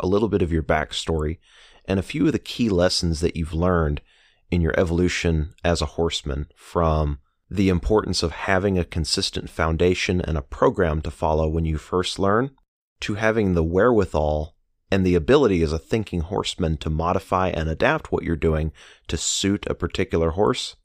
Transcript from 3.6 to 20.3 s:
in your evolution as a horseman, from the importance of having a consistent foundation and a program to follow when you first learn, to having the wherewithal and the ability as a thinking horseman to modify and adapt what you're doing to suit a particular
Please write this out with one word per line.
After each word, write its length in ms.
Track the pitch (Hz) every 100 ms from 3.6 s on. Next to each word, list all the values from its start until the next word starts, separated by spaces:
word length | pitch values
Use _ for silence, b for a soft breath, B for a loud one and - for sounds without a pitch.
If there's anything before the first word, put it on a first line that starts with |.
| 90 87 78 73 b b b b b
in 100 | 87
your 140 | 80 -
evolution 800 | 90 85 90 - 87 80 73 -
as 180 | 85 85
a 60 | 76
horseman, 600 | - 82 - 73 67 73 _
from 640 | - 87 82 78 76 71 _ _ -
the 200 | 92 95
importance 560 | 87 - 107 - 92
of 80 | 85
having 440 | - - 95 101 92
a 80 |
consistent 640 | 85 - 78 - - - -
foundation 720 | - 80 80 90 92 - 92
and 160 | 82 80
a 60 |
program 580 | - - 135 113 85 78
to 80 | 82
follow 360 | - 82 78 80
when 160 | 80
you 140 | 80 78
first 400 | - 90 90 -
learn, 320 | 98 104 135 - _ _ _ -
to 160 | -
having 400 | 104 110 110 98
the 80 | 87
wherewithal 920 | 82 90 117 113 92 78 76 76 78 _ _ _ -
and 160 | 98 92
the 80 |
ability 480 | 87 76 139 127 90
as 100 | 80
a 60 | 78
thinking 440 | - 117 104 87
horseman 540 | 82 104 95 - 85 78
to 120 | -
modify 580 | 78 82 95 - 92 92
and 180 | 80 80
adapt 420 | 78 123 156 -
what 140 | -
you're 100 | -
doing 380 | 80 82 78 78 - B B -
to 100 | 82
suit 480 | - - 98 101 -
a 60 |
particular 560 | - 82 - 95 85 82